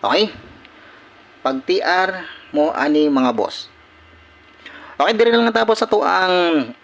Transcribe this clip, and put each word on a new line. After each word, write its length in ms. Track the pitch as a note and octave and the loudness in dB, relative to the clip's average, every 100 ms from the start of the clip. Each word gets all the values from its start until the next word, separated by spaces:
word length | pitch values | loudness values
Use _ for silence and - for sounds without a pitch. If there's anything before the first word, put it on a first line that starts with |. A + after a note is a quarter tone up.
Okay? 320 | G2+ D3 G#3+ - - - - - - - - - - - C3 | 0 0 0 -4 -20 -20 -20 -20 -20 -20 -20 -20 -20 -8 -6
Pag 160 | C3+ | -4
T 160 | C3 F#3 | -2 -2
R 480 | - F3+ F#3 F#3 D#3+ - - | 0 0 0 -4 -14 -18 -8
mo 240 | D3 D3+ | -2 0
ani, 320 | - C#3+ D3+ D3+ | 0 0 2 2
mga 240 | C#3 B2+ A2+ | 2 0 0
boss. 320 | G2 - - - - - - - - - - - - - - - | -4 -6 -16 -20 -20 -20 -20 -20 -20 -20 -20 -20 -20 -20 -20 -2
Okay, 160 | D3+ | 0
diri 160 | A3 A#3 | 2 2
lang 160 | A#3 A#3 | 4 2
natapos 320 | A3+ A3 A3 | 0 0 0
sa 80 | A3+ | 0
to 160 | G#3 | 0
ang 720 | - F#3 F#3 F3+ E3+ D#3+ A#2 B2 | 2 0 2 2 2 0 -2 -10